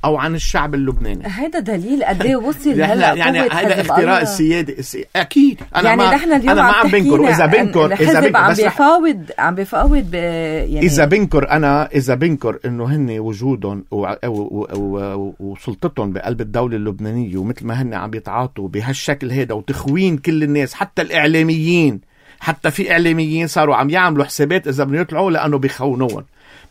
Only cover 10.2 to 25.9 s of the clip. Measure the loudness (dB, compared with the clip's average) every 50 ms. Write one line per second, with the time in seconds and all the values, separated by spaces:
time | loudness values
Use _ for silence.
10.2 | -4 -2 -2 -2 -4 -4 -4 -4 -4 -2 -2 2 2 2 4 4 4 4 4 2
11.2 | 2 2 2 0 2 2 0 2 2 2 2 2 0 0 -2 -2 0 0 0 0
12.2 | 0 0 0 0 -2 -4 -4 -4 _ -6 -6 -4 -2 -2 0 0 0 -2 -2 -4
13.2 | -6 -6 -6 -4 -2 -2 -2 -2 -4 -6 -6 -6 -10 -8 -6 -4 -4 -4 -4 -6
14.2 | -6 -6 -4 -4 -6 -6 -6 -8 -8 -6 -6 -6 -4 -4 -4 -4 -6 -6 -6 -8
15.2 | -8 -10 -10 -12 -12 -14 -12 -12 -10 -10 -10 -6 -6 -8 -6 -4 -6 -4 -6 -6
16.2 | -6 -6 -6 -6 -6 -6 -2 -2 -2 -2 -2 -4 -4 -6 -6 -6 -8 -6 -4 -4
17.2 | -6 -4 -4 -6 -6 -6 -6 -8 -8 -8 -4 -4 -4 -4 -6 -8 -8 -8 -10 -10
18.2 | -10 -8 -6 -6 -6 -6 -8 -10 -12 -8 -6 -6 -6 -6 -6 -6 -4 -6 -6 -4
19.2 | -4 -6 -4 -4 -4 -4 -6 -10 -6 -6 -8 -6 -4 -2 0 0 2 0 0 0
20.2 | -2 -2 -2 0 0 0 0 0 -2 -4 -4 -8 -8 -6 _ -6 -4 -2 -2 0
21.2 | 0 2 2 2 2 2 0 0 0 2 2 4 4 2 0 -2 _ _ _ _
22.2 | _ _ -20 _ -6 -6 -6 -2 -2 -4 -2 -2 -2 0 2 2 2 2 2 0
23.2 | 0 -2 -2 -2 -4 -2 0 0 2 2 2 2 2 0 2 2 2 2 2 0
24.2 | -2 -2 0 -2 0 0 0 -2 -2 -2 -2 -2 -2 -2 0 -2 -2 -2 -2 -2
25.2 | 0 0 0 0 0 0 -2 0 0 -2 -4 -2 -4 -4